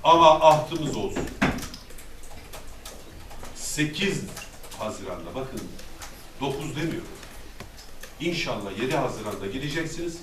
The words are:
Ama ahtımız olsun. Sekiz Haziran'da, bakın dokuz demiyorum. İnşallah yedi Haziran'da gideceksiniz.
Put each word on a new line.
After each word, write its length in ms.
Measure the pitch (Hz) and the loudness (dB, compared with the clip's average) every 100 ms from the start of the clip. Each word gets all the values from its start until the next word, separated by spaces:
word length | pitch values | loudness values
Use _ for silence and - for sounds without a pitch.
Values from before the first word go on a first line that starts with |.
Ama 360 | 143 165 160 156 160 | 10 12 12 12 10
ahtımız 460 | 151 - 165 143 113 | 8 4 -2 -2 -2
olsun. 340 | 98 - - - 143 - - - - - - - - - - - - - - - - - - - - - | -2 -2 -4 0 0 0 -6 -12 -14 -14 -12 -14 -12 -14 -12 -12 -12 -14 -14 -14 -16 -16 -14 -12 -10 -8
Sekiz 640 | - - 151 - 190 - - - - - - - | -6 0 0 2 0 0 -4 -10 -12 -14 -14 -6
Haziran'da, 560 | 107 101 98 82 85 131 | -6 -6 -8 -8 -8 -6
bakın 260 | 127 107 92 - - - - - - - | -6 -6 -8 -10 -12 -12 -14 -14 -16 -6
dokuz 340 | 143 139 151 135 | -4 -4 -6 -4
demiyorum. 320 | 165 - - - - - - - - - - - - - | -2 -4 -8 -14 -14 -14 -14 -14 -14 -14 -14 -14 -14 -4
İnşallah 600 | 170 170 139 107 98 98 | -2 -2 -2 -4 -4 -4
yedi 160 | 131 156 | 0 2
Haziran'da 500 | 127 107 104 98 98 | 0 -2 -6 -6 -6
gideceksiniz. 720 | 127 147 165 156 165 170 - | -4 -2 -2 -4 -4 -6 -6